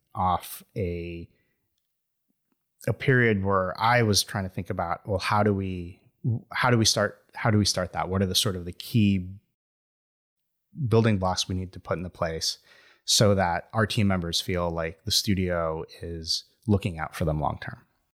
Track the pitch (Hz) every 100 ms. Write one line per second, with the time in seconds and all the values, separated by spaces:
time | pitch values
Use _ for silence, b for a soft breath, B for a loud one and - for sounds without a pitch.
0 | _ - 92 87 - - - - 92 87
1 | 85 85 85 _ _ _ _ _ _ _
2 | _ _ _ _ _ _ _ _ - -
3 | - 127 120 104 95 98 92 - 113 123
4 | 113 98 - 107 92 - 92 92 85 85
5 | - 95 - 107 104 98 95 92 85 90
6 | _ _ 131 110 - - 127 120 107 -
7 | 104 - _ - 123 107 98 - 90 87
8 | 82 95 98 95 107 92 87 - - 117
9 | 104 98 92 98 _ _ _ _ _ _
10 | _ _ _ _ _ _ _ - 127 110
11 | 113 104 92 92 - 92 92 92 - 90
12 | 87 - 85 80 - - b b b b
13 | - - 107 98 90 85 - 113 110 -
14 | 101 92 85 85 - 90 87 82 82 -
15 | - - - 95 90 87 82 80 - -
16 | 85 85 80 - - _ - 101 104 80
17 | 78 - 82 76 71 - - - _ _
18 | _